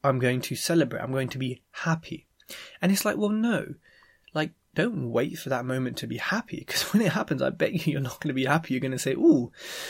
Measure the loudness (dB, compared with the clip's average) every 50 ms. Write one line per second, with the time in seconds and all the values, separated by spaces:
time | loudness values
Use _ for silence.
0 | 2 2 2 4 2 2 2 0 -2 -4 -4 -4 -2 2 4 4 4 2 0 -4
1 | -4 -2 -2 -2 -2 -2 -4 -4 -4 -4 -4 -6 _ _ -14 -6 -2 0 0 0
2 | -2 -8 -12 -12 -14 _ _ _ _ -18 -18 -16 -16 -18 -8 -2 2 2 2 4
3 | 2 0 0 2 0 0 2 2 2 2 2 0 -2 -4 -10 -14 _ _ _ _
4 | -20 _ _ _ _ -8 -4 -4 -4 -4 -6 _ _ _ _ 0 0 0 0 -2
5 | -4 0 0 0 0 0 -2 -6 -4 -2 -2 -2 -2 -2 -2 -2 -2 -4 -4 -6
6 | -6 -6 -6 -4 -4 -2 -2 -2 -4 -6 -10 -10 -8 -6 -4 -4 -2 2 4 4
7 | 4 4 2 0 0 -2 0 0 0 0 0 0 0 0 0 0 0 0 0 0
8 | -2 -4 -6 -4 -4 -2 -2 0 0 2 2 0 0 0 -2 -2 -2 -2 -4 -2
9 | -2 -2 0 6 8 8 8 8 4 0 -6 -12 -14 -12 -12 -10 -10 -10